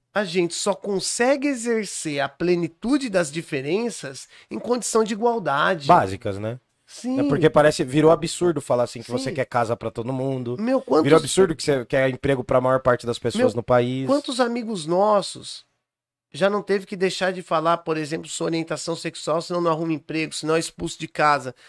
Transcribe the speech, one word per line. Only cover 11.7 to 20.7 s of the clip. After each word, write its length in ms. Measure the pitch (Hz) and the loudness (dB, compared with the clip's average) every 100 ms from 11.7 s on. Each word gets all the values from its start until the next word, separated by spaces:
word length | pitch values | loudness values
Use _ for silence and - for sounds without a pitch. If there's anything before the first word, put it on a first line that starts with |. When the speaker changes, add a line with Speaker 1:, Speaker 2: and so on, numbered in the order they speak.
| 135 | 0
Speaker 2:
quer 240 | 117 135 131 | 0 0 2
emprego 360 | 127 135 131 | 0 0 0
pra 160 | - 127 | 2 2
maior 180 | 127 131 | 4 2
parte 260 | 127 120 | 2 0
das 140 | 117 117 | 0 -4
pessoas 340 | 117 214 254 | -2 2 2
Speaker 1:
Meu, 40 | 120 | 2
Speaker 2:
no 60 | |
país. 440 | - 123 123 131 135 | 2 4 4 0 0
Speaker 1:
quantos 320 | 285 294 247 | 0 0 -2
amigos 460 | 233 240 220 196 | 0 -2 -6 -6
nossos 800 | 151 180 214 202 - 127 127 - - _ _ _ _ _ _ | 0 2 4 4 0 -10 -16 -16 -20 _ _ _ _ _ _
já 180 | 143 196 | 0 0
não 120 | 208 | 0
teve 240 | 190 196 | 0 -2
que 100 | 190 | -4
deixar 380 | 185 185 - 190 | -2 -2 0 -4
de 80 | 185 | -4
falar, 360 | - 160 165 170 | -2 0 2 0
por 180 | 170 156 | 0 -4
exemplo, 320 | 147 165 156 | -4 -6 -8
sua 160 | - | -6
orientação 500 | 165 165 160 147 170 | -4 -2 -4 -6 -6
sexual, 460 | 165 160 - 151 165 | -6 -8 -6 -2 -2
senão 180 | 160 175 | -2 -2
não 100 | 170 | 0
arruma 200 | 160 165 | 0 -2
emprego, 400 | 151 - 160 156 | -4 -4 -6 -4
senão 220 | - 156 | -4 0
é 40 | 165 | 0
expulso 380 | - | -2